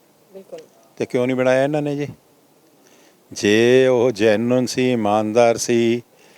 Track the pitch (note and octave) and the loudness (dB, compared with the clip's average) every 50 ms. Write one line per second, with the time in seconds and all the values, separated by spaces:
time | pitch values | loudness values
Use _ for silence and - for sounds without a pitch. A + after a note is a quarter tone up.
0 | _ _ _ _ _ _ F#3+ F#3+ - _ F3+ D#3+ - _ _ _ _ _ _ - | _ _ _ _ _ _ -20 -20 -20 _ -20 -20 -20 _ _ _ _ _ _ -10
1 | A#2 - - B2+ B2 B2+ C3 B2+ B2+ B2+ B2+ C3 C3+ C#3+ D#3 D3+ D3 D3 C#3+ C#3+ | -8 -6 -4 -4 -2 -2 -2 -2 0 0 0 0 0 -2 -2 -4 -6 -6 -6 -8
2 | D3 C#3 - - _ _ _ _ _ _ _ _ _ _ _ _ _ _ _ _ | -8 -10 -14 -18 _ _ _ _ _ _ _ _ _ _ _ _ _ _ _ _
3 | _ _ _ _ _ _ - - - G2+ G#2 A2+ A#2 A#2+ B2+ C3 C3 C3 B2+ A#2+ | _ _ _ _ _ _ -8 -4 0 2 2 4 4 4 4 4 4 4 2 2
4 | A#2+ C3 A2 F#2+ A2 A2+ G#2 G#2+ A#2 A#2+ B2+ B2+ B2 A2+ - C3 B2+ B2+ B2 A#2 | 0 0 0 0 2 2 2 2 0 0 0 0 -2 -2 -2 -2 -2 0 0 0
5 | G#2 G2+ G#2 A2 G#2+ G#2+ G#2+ A#2+ A#2+ A#2 A2+ A2 - - A#2+ A#2 A#2 A2+ A#2 A#2+ | 0 0 0 0 0 0 2 2 2 2 2 0 -2 -2 0 0 2 0 0 -2
6 | - _ _ _ _ _ _ | -6 _ _ _ _ _ _